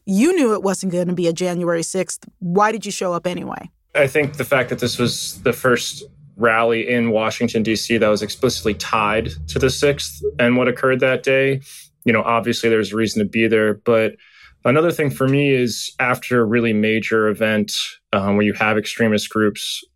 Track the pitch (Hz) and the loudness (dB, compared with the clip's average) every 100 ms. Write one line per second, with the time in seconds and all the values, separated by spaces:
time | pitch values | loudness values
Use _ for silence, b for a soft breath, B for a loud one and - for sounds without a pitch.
0 | - 196 294 370 247 214 196 185 190 175 | -2 2 4 4 2 2 0 -2 -2 -2
1 | 180 180 170 160 180 175 170 170 160 185 | -2 0 0 0 -2 -2 -2 -2 -2 -4
2 | 180 - - - 175 185 214 220 202 - | -4 -8 -14 -10 -2 2 2 2 -6 -6
3 | 190 170 180 175 190 - - _ _ 139 | -4 -2 -4 -6 -8 -10 -14 _ _ 0
4 | 135 156 143 - 120 135 123 120 123 - | 2 2 -2 -4 0 0 0 -2 -4 0
5 | 120 - - 90 123 113 131 120 - - | -2 -2 -8 -4 -2 0 2 0 -2 -10
6 | - _ - - 117 113 117 113 113 120 | -16 _ -20 -2 2 2 2 0 0 0
7 | 117 110 107 - 120 113 110 107 - 117 | 2 2 0 -2 -2 0 0 -2 0 0
8 | 107 104 107 - 127 - 107 92 - 113 | 2 2 -2 -2 -2 0 -4 -4 -4 -2
9 | 104 110 113 80 - - 131 - 143 143 | 0 0 -4 -8 -8 -2 -2 0 0 0
10 | - - 139 143 120 123 123 123 131 127 | -6 -6 -6 0 0 2 0 0 0 2
11 | 131 127 135 135 135 135 B B B _ | 2 0 2 2 2 -2 B B B _
12 | 120 110 - 117 113 113 117 110 98 107 | 0 0 2 0 0 0 2 2 0 0
13 | 110 113 101 113 113 110 107 104 - 113 | -2 0 -2 2 2 4 2 0 2 2
14 | 110 - B B B B 123 147 170 156 | 2 -4 B B B B 0 2 2 0
15 | 143 - 131 139 143 131 123 - - - | -2 0 0 2 2 2 0 -4 -10 -4
16 | 127 123 - 123 107 120 117 107 110 110 | -2 -2 0 2 2 2 2 2 2 0
17 | - 113 107 98 110 107 104 - - - | 0 0 0 0 0 0 -2 -4 -8 -10
18 | - 98 98 101 104 101 107 107 104 - | -4 -2 2 2 2 2 0 0 -2 0
19 | 117 104 - 110 107 104 - - - | 0 0 -2 0 0 0 -8 -10 -12